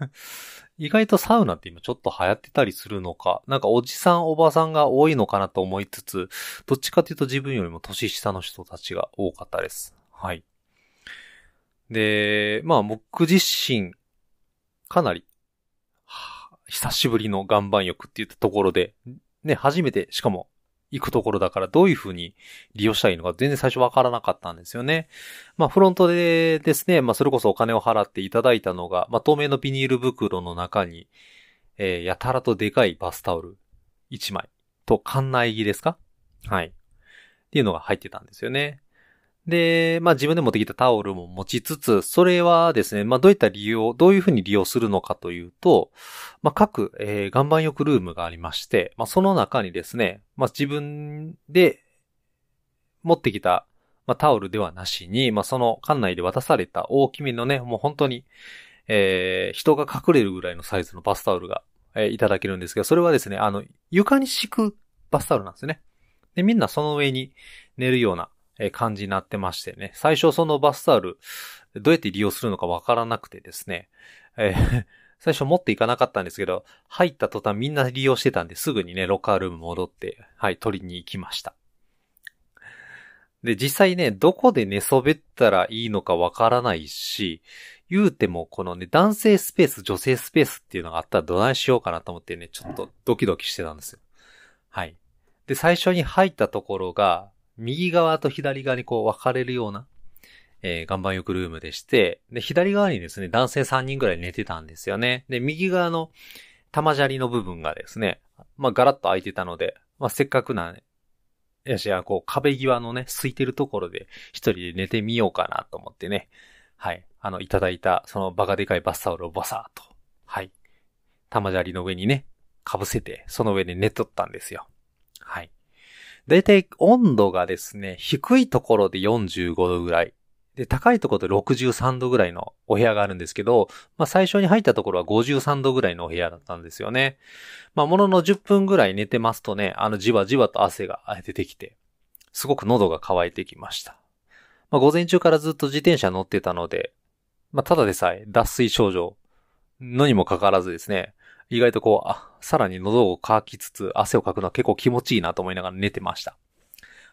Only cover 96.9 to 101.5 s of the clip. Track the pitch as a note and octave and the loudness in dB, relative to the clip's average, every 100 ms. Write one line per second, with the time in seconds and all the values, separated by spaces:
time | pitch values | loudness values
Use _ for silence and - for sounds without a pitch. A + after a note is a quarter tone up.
96.9 | F2 G2 E2+ G2 _ _ - A#2 D3 F3+ | 0 2 0 -4 _ _ -12 -8 -4 0
97.9 | E3+ E3 D#3 C#3+ - C#3+ C3+ C3+ B2+ - | 2 2 0 -2 -4 -6 -6 -4 -6 -4
98.9 | A#2 G#2+ - C3 B2+ B2 B2 G#2+ G2+ C3 | -2 -2 0 -2 -2 -4 -4 -6 -8 -16
99.9 | - - - - _ _ _ F2+ E2 E2 | -20 -20 -20 -20 _ _ _ -6 -6 -4
100.9 | F#2+ F#2+ F#2 F2+ F#2 F2+ | -4 -4 -4 -4 -6 -6